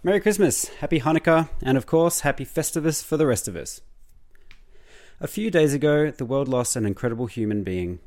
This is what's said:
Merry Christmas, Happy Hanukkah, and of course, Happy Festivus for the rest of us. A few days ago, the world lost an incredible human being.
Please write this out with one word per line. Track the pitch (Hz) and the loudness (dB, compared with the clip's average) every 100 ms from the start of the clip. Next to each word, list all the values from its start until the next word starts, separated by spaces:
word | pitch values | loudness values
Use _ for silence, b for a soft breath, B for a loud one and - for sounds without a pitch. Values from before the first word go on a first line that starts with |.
Merry | 175 202 | 2 2
Christmas, | 214 202 180 - - - | 2 4 2 2 -6 -8
Happy | 147 160 | -2 0
Hanukkah, | 131 160 170 160 160 - | 2 2 4 2 2 -2
and | 131 131 | 0 0
of | - | 2
course, | 160 170 - | 2 2 2
Happy | 147 135 | -2 -2
Festivus | 135 - 151 170 156 151 | -4 -4 -2 -2 -2 -2
for | - 156 | -4 0
the | |
rest | 151 113 - | 2 2 -2
of | |
us. | 87 - - - - - - - - b b b b b b b b | -10 -12 -14 -20 -20 -20 -20 -20 -20 b b b b b b b b
A | 165 | -8
few | - 220 | -4 0
days | 170 156 | 2 4
ago, | 139 147 147 151 | 4 2 2 2
the | - | -2
world | 120 135 135 | -2 -2 0
lost | 127 120 | 0 0
an | 127 | -2
incredible | 104 95 123 117 120 | -2 -2 -4 -4 -6
human | - 104 104 | -4 -2 -2
being. | 95 92 87 87 | -2 -4 -4 -8